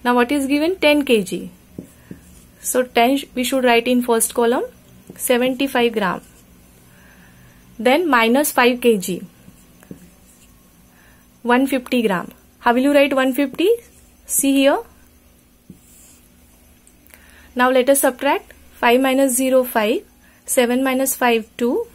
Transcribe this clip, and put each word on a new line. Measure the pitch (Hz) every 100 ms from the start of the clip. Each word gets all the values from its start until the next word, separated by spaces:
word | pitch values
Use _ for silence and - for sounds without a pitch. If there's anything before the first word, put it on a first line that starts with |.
Now | 247 247
what | 240
is | 285 269
given? | 294 320 381
Ten | 302 294
K | 277 226
G. | 180 180 190 - _ - - - - - - - - _
So | - 247
ten | 247 - 233 277
sh-, | -
we | 247 247
should | 269
write | 247 233 233
in | 247
first | 240 226 226
column, | - 233 262 494 - - - - -
seventy-five | - 247 254 254 277 254 240
gram. | 220 190 - - - - - - _ _ - - - - - - - - -
Then | 226 285 359
minus | 247 226 240 302
five | - 247 247
K | 240 214
G, | 180 175 190 - - - - _ - - - _ - _ - _ _ _ _ _ _ _ _ _
one | 233 247 269
fifty | 269 247 247
gram. | 220 180 - - _ _
How | 247
will | 240
you | 277
write | 285 285
one | 269 262
fifty? | 254 277 - 359 466 - _ _ _ -
See | - 277
here. | 277 269 349 466 _ _ _ _ _ _ _ _ - _ - - - _ _ _ _ _ _ _ _ _ - - - - 247
Now | 254
let | 262 247
us | 277
subtract. | 277 254 269 359 - - -
Five | - 240 247
minus | 269 262 277 254
zero, | 262 262
five. | 247 233 214 330 - _ _ _ -
Seven | - 240 247
minus | 269 254 269 -
five, | 247 226 214 -
two. | 240 359 453